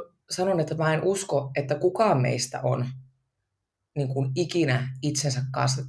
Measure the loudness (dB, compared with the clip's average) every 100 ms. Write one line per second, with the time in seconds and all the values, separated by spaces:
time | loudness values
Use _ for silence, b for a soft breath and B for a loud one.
0 | -4 _ -10 -2 2 2 0 0 2 2
1 | 2 0 0 -2 0 -4 -2 2 2 4
2 | 4 4 4 0 -2 -2 -2 0 -2 -8
3 | -18 _ _ _ _ _ _ _ _ -4
4 | -2 -2 -2 -2 -2 0 2 0 -2 -4
5 | -4 -2 -2 -2 -4 0 0 0